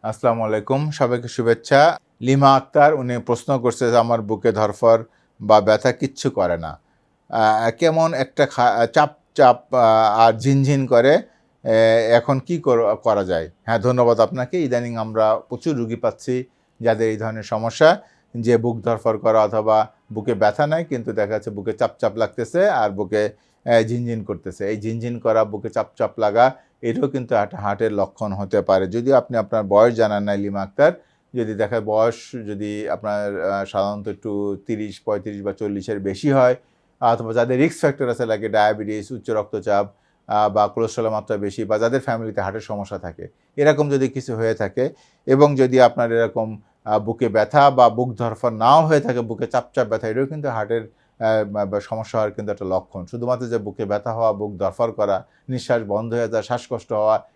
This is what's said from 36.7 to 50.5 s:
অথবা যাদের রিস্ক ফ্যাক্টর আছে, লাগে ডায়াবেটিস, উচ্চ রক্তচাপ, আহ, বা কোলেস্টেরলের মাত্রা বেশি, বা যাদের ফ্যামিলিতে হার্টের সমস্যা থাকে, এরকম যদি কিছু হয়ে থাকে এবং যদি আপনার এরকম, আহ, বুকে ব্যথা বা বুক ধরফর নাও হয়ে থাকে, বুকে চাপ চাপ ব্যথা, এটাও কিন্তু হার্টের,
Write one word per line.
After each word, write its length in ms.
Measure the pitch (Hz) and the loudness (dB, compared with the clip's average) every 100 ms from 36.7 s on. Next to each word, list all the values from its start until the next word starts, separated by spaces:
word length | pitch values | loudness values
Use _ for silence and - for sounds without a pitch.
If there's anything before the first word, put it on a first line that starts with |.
| _ _ _ | _ _ _
অথবা 320 | 120 117 113 | 0 0 -2
যাদের 240 | 113 120 127 | -2 0 2
রিস্ক 200 | 160 165 | 0 0
ফ্যাক্টর 260 | 151 139 127 | -2 -2 -4
আছে, 160 | 117 120 | -4 -2
লাগে 220 | 110 107 | -4 -2
ডায়াবেটিস, 580 | 107 107 107 104 107 98 | 2 2 0 -4 -8 -8
উচ্চ 180 | 127 - | -12 -6
রক্তচাপ, 560 | 110 104 107 95 101 101 _ _ _ - | -4 -4 -6 -2 0 -2 _ _ _ -4
আহ, 200 | 104 107 | 0 2
বা 140 | 104 104 | 2 0
কোলেস্টেরলের 460 | - 113 - 110 107 | 0 -4 -2 -4 -4
মাত্রা 200 | 104 107 | -4 -6
বেশি, 260 | 101 98 | -6 -8
বা 120 | 107 107 | -4 0
যাদের 220 | 117 131 | 0 -2
ফ্যামিলিতে 400 | 127 113 113 101 | -4 -6 -6 -6
হার্টের 240 | 98 107 - | -6 -8 -10
সমস্যা 280 | 107 98 98 | -10 -10 -10
থাকে, 260 | 90 82 92 _ _ - | -12 -14 -18 _ _ 0
এরকম 300 | 147 131 147 | 2 2 0
যদি 160 | 139 131 | 0 -2
কিছু 240 | 135 123 113 | -4 -8 -4
হয়ে 180 | 113 | -2
থাকে 300 | 107 101 110 135 - _ _ - | -2 -4 -2 -4 -6 _ _ 0
এবং 220 | 135 147 139 | 4 4 4
যদি 200 | 131 127 | 2 6
আপনার 280 | 120 120 117 | 4 4 -2
এরকম, 360 | 113 117 120 110 110 _ _ | 0 0 -2 -8 -10 _ _
আহ, 140 | 110 107 | -2 -2
বুকে 300 | 104 113 120 | -2 -4 0
ব্যথা 340 | 107 104 147 143 | 0 2 4 4
বা 160 | 131 120 | 6 4
বুক 220 | 113 127 | 4 -4
ধরফর 380 | 110 120 107 123 110 | -4 -6 -4 -4 0
নাও 180 | 113 147 156 | 4 4 6
হয়ে 140 | 151 | 2
থাকে, 200 | 120 120 | 2 -4
বুকে 260 | 113 113 117 | -4 -6 -4
চাপ 200 | 127 - | -4 -4
চাপ 120 | - 113 | -4 -2
ব্যথা, 200 | 110 113 | -2 -4
এটাও 180 | 110 139 | -4 -4
কিন্তু 220 | 151 | -4
হার্টের, 360 | 147 | -6